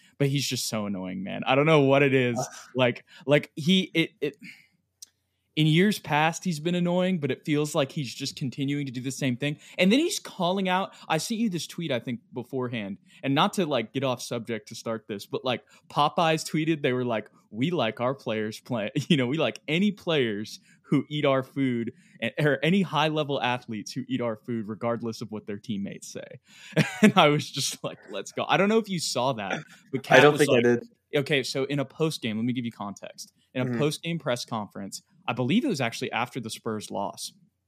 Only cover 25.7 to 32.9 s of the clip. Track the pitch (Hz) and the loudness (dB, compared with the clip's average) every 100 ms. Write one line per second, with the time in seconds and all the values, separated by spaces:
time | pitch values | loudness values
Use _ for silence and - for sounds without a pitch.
25.7 | 101 98 - - - - - _ - - | -6 -6 -10 -14 -14 -14 -18 _ -20 -6
26.7 | - - - 220 190 156 147 131 - 131 | 0 0 6 6 8 6 6 0 -6 -6
27.7 | - - 82 - 101 101 - 110 151 196 | -6 -10 -10 -12 -10 -8 -6 0 2 4
28.7 | 226 214 180 - 127 123 120 98 117 - | 2 0 -4 -4 -2 -2 -2 -4 -6 -8
29.7 | - _ 131 - 131 147 147 143 123 120 | -20 _ -8 6 8 10 8 4 6 6
30.7 | 120 - _ _ 143 131 147 120 143 135 | 4 0 _ _ -2 0 0 0 -4 -2
31.7 | 143 135 - 160 151 120 107 120 123 117 | -2 -4 -2 -2 -2 -4 -2 -2 -2 -6
32.7 | - 101 | -8 -12